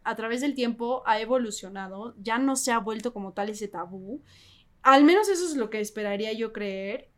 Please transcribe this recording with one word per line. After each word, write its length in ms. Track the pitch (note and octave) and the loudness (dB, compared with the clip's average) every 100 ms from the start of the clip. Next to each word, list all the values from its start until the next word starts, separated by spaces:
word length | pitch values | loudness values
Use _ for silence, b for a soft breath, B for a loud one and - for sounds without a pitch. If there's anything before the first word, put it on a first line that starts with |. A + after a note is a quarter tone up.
a 100 | G3+ | -8
través 280 | G3+ A3+ B3 | -6 -4 -2
del 120 | C#4+ | -2
tiempo 480 | C#4 A#3 A#3 A#3 B3+ - | -2 -2 -2 -4 -2 0
ha 120 | A3 | 0
evolucionado, 960 | A3 B3+ A3+ - F#3+ G3 F#3+ G3 A#3 G#3 | 2 0 0 -6 -10 -10 -10 -10 -14 -10
ya 180 | G#3 A#3 | -4 0
no 180 | C4+ C4 | 0 0
se 160 | B3+ | 0
ha 60 | A#3 | 0
vuelto 360 | G3+ A3 A#3+ | -2 -6 -6
como 180 | G#3+ F#3+ | -8 -10
tal 160 | G3 G#3 | -6 -6
ese 200 | G#3 G3+ | -6 -8
tabú. 520 | F3 F3 F#3+ F#3+ D4 b b b b b _ | -8 -10 -12 -12 -14 b b b b b _
Al 220 | C4 C#4 | 6 10
menos 260 | D4 G4 G4+ | 10 8 4
eso 160 | F4 F4+ | 0 0
es 100 | C#4 | -2
lo 140 | G#3+ | -4
que 100 | G#3+ | -4
esperaría 540 | G#3+ A3 G#3 G3+ A3 | -6 -4 -4 -2 -4
yo 180 | A3 A3 | -4 -6
creer. 560 | G#3+ G3+ F#3+ G3 B3+ - | -6 -6 -6 -8 -8 -12